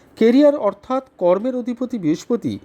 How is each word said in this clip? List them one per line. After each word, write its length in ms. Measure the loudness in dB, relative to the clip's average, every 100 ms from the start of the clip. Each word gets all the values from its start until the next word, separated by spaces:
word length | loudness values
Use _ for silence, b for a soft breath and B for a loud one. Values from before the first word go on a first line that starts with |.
| b 0
কেরিয়ার 380 | 2 6 4 2 -2
অর্থাৎ 360 | -6 -6 -6 -6 _
কর্মের 380 | 0 0 -2 -6
অধিপতি 420 | -8 -8 -8 -4
বৃহস্পতি 540 | -4 -4 -4 -4 -4 -8